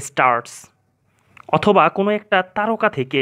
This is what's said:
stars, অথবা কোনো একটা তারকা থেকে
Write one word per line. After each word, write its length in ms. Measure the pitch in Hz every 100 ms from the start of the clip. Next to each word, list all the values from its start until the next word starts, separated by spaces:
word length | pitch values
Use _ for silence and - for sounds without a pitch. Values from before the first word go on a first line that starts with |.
| -
stars, 440 | - 131 117 117 - - _ _ _ _ _ _ - - 160
অথবা 260 | 208 190 160 202
কোনো 120 | 202 208
একটা 180 | 208 190 185 -
তারকা 340 | 214 220 220 143
থেকে 200 | 131 139